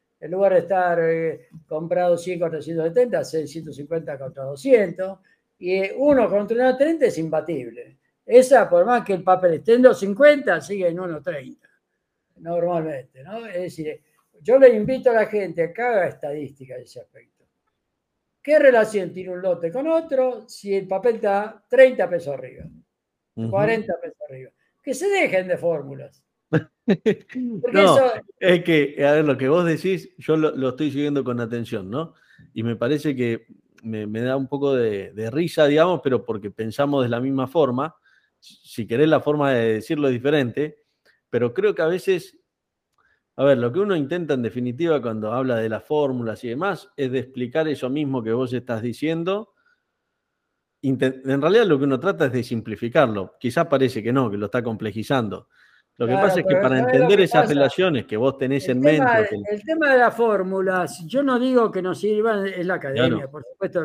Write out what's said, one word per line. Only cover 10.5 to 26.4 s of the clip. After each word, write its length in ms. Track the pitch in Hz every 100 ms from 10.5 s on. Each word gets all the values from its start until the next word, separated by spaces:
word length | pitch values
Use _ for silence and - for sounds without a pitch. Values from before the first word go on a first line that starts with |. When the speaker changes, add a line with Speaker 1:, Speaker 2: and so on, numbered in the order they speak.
| 170
Speaker 1:
sigue 260 | 147 202 175
en 120 | 170
uno 200 | 185 151
treinta, 480 | 139 151 127 - _ _ _ _ _ _ _ _
normalmente, 880 | 165 175 170 175 160 139 - 131
¿no? 200 | 147 220 226
Es 280 | 180 180 160
decir, 240 | 156 143 _ _ _ _
yo 200 | 156 262
le 100 | 262
invito 400 | 220 208 262 254
a 40 |
la 120 | 226 208
gente 380 | 208 185 165
a 100 | 165
que 80 | 165
haga 260 | 247 220 165
estadística 680 | 135 147 151 143 143 127 127
de 80 |
ese 160 | 123 123
aspecto. 460 | 110 113 120 _ 113 _ _ _ _ _ _ _ _ _
¿Qué 160 | - 302
relación 520 | 285 233 214 208 175
tiene 200 | 185 185
un 100 | 180
lote 300 | 185 170 165
con 160 | 233 311
otro 600 | 330 320 262 254 233 -
si 280 | - 202 196
el 120 | 190
papel 280 | 190 240 220
está 500 | 208 196 214 - -
treinta 400 | 247 262 254 180
pesos 280 | 175 139 135
arriba? 300 | 135 - - - _ _ _ _ _
Speaker 2:
Ujú. 160 | - 113
Speaker 1:
Cuarenta 500 | 196 214 226 196 170
pesos 220 | 165 - 147
arriba. 220 | 131 127 _ _ _
Que 100 | -
se 160 | 269 381
dejen 380 | 392 294 185 185
de 100 | 175
fórmulas. 640 | 170 160 135 135 123 _ _
Speaker 2:
<laughs> 140 | _